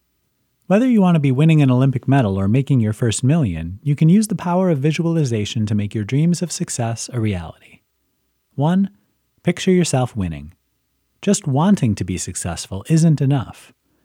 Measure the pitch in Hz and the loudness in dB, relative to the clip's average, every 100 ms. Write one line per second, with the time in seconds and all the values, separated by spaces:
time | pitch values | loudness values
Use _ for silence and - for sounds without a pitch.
0 | _ _ _ _ _ _ - 196 262 226 | _ _ _ _ _ _ 0 2 2 4
1 | 180 165 139 127 160 156 135 123 135 127 | 4 4 2 2 4 4 4 4 2 0
2 | - 139 107 98 98 127 131 135 107 107 | 0 2 2 0 0 0 2 0 0 -2
3 | 117 - 127 170 120 80 85 98 143 143 | -2 0 0 0 0 -4 -8 -6 -4 2
4 | 160 202 214 190 175 175 185 143 151 151 | 4 4 2 -4 -2 0 0 0 0 -2
5 | 170 165 135 110 104 117 107 104 101 117 | -2 0 0 -2 -4 -4 -2 -2 -2 -6
6 | 104 135 165 175 175 - 175 - 113 110 | -2 0 0 0 -4 -8 -8 -6 -6 -6
7 | - 120 110 90 78 - _ _ _ _ | -8 -4 -2 -4 -8 -16 _ _ _ _
8 | _ _ _ _ _ - 147 185 196 _ | _ _ _ _ _ -4 0 0 -2 _
9 | _ _ _ _ - 175 - 185 160 131 | _ _ _ _ -6 -2 0 2 2 0
10 | 123 110 90 76 73 - _ _ _ _ | -2 -4 -6 -8 -14 -20 _ _ _ _
11 | _ - - 202 - 135 185 196 120 98 | _ -6 -2 0 0 0 2 2 2 -2
12 | 92 90 - - 90 82 - 95 - 160 | -4 -6 -8 -8 -8 -8 -10 -8 0 2
13 | 165 143 135 139 - - - _ _ _ | 4 2 0 -2 -4 -14 -20 _ _ _